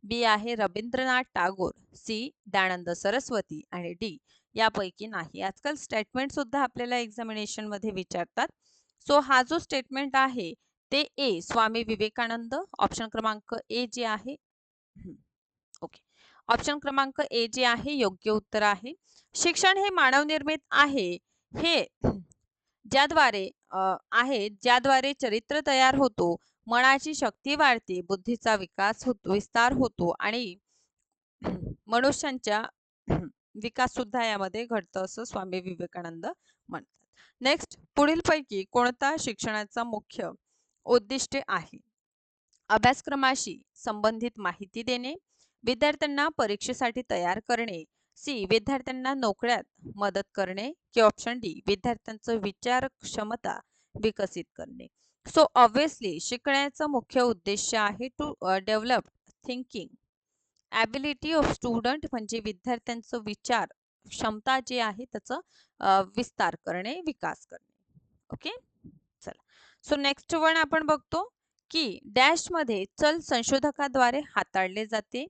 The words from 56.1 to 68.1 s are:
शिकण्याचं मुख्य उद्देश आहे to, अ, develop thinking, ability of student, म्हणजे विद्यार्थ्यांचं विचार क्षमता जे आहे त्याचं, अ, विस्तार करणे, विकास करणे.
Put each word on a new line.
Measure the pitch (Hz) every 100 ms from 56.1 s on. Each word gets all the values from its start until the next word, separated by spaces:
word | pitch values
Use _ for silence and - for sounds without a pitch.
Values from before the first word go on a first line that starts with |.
| 160
शिकण्याचं | - 247 - 277 285 - 302
मुख्य | 277 - 262
उद्देश | 247 202 - 208 -
आहे | 226 208 196 254
to, | _ 294 -
अ, | 180 190
develop | 190 214 226 247 - _ _ _ -
thinking, | 247 254 233 170 _ _ _ _ _ _ _ _ 220
ability | 226 254 277 277 302 320
of |
student, | 277 - 247 233 226 294 302
म्हणजे | 247 208 226
विद्यार्थ्यांचं | 214 190 - 240 - 240 214 240
विचार | 214 208 - 240 190 - _ _ -
क्षमता | - 226 214 240 262 247
जे | 247
आहे | 226 185
त्याचं, | 254 220 - 269 - _ _ _
अ, | 196 196 190 202
विस्तार | 247 _ 185 - -
करणे, | 175 196 320 330
विकास | 285 165 156 -
करणे. | 87 _ _ _ _ _